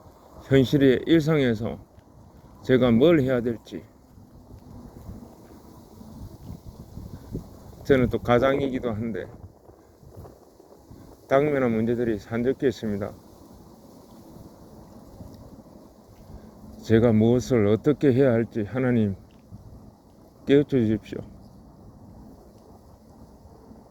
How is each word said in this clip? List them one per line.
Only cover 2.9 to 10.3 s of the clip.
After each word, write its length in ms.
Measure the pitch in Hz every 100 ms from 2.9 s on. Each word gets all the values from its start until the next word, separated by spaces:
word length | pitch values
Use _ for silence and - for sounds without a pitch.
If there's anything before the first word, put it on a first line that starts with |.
뭘 300 | 113 151 170
해야 200 | 131 127
될지, 420 | 117 113 - 92 - - - - - - - - - - - - - - - - - - - - - - - - - - - - - - - - - - - - - - - -
저는 260 | - 135 120
또 100 | 113
가장이기도 720 | - 120 131 139 139 127 120
한데 340 | 107 117 98 67 - - - - - _ _ - - -